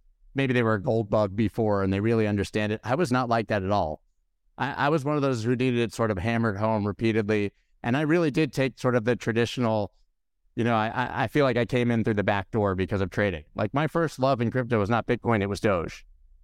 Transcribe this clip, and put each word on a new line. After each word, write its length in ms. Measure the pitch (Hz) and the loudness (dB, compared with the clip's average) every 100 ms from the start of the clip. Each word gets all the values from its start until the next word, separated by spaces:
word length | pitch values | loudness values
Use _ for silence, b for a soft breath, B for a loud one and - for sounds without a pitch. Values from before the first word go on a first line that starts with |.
| _ _ - 135 | _ _ -10 -4
maybe 160 | 135 | 0
they 100 | 123 | 2
were 120 | 113 | 2
a 80 | 107 | 2
gold 280 | 98 113 101 | 0 -2 2
bug 240 | 110 101 | 0 2
before 480 | 98 107 - 107 101 | 0 -2 0 0 2
and 100 | 98 | 0
they 80 | 98 | 0
really 260 | 113 113 107 | 2 2 2
understand 460 | 104 92 110 107 | 0 -2 -2 -2
it. 80 | 107 | -4
I 100 | - | -2
was 160 | 139 160 | -2 0
not 180 | 127 120 | 0 0
like 200 | 117 107 | -2 0
that 140 | 107 | -2
at 80 | 92 | 0
all. 320 | 104 80 76 _ _ _ _ _ - | 0 0 -6 _ _ _ _ _ -6
I, 280 | 135 87 139 | -6 0 0
I 20 | |
was 160 | 156 | 0
one 120 | 135 151 | 0 0
of 60 | |
those 200 | 139 120 | 0 0
who 140 | 113 120 | -2 0
needed 240 | 131 120 | 0 0
it 120 | 113 | -2
sort 180 | - 113 | -2 -2
of 80 | 92 | 0
hammered 400 | 110 117 113 98 | 0 0 0 0
home 280 | 110 110 104 | 0 0 -2
repeatedly. 640 | 92 113 110 104 107 101 - _ _ | 0 0 0 0 0 -2 -6 _ _
And 140 | 120 131 | -2 -2
I 60 | |
really 280 | 151 175 160 | 2 2 2
did 220 | 131 147 | 0 -2
take 260 | - 131 - | 0 -4 -2
sort 160 | 127 120 | 0 0
of 80 | |
the 120 | 110 117 | 0 -2
traditional, 760 | - 113 113 - 117 110 101 - _ _ _ _ _ - | 0 0 0 0 0 0 -4 -10 _ _ _ _ _ -2
you 80 | |
know, 100 | 117 | 0
I, 140 | 113 110 | 2 0
I, 360 | 127 123 - | -2 -4 -4
I 20 | 117 | -2
feel 160 | 151 | 2
like 120 | 135 123 | 2 2
I 80 | |
came 260 | 120 127 120 | 0 0 2
in 140 | 113 | 2
through 100 | 110 | 2
the 100 | 104 | 0
back 260 | 98 101 - | 0 0 -2
door 240 | 113 101 | 0 2
because 260 | 92 92 98 | 2 0 0
of 100 | 95 | -2
trading. 340 | - 104 80 - | 0 0 -2 -8
Like, 180 | - 107 | -4 -2
my 120 | 135 156 | 0 0
first 320 | 170 160 - | 0 -2 0
love 220 | 131 120 | 0 2
in 100 | 117 | 0
crypto 280 | 127 117 117 | 0 0 0
was 120 | 101 | 2
not 160 | 117 - | 0 0
Bitcoin, 340 | 120 120 110 | -2 2 0
it 40 | 98 | 0
was 140 | 98 | 0
Doge, 440 | 110 90 80 - - - - - | 0 0 -2 -10 -20 -20 -20 -20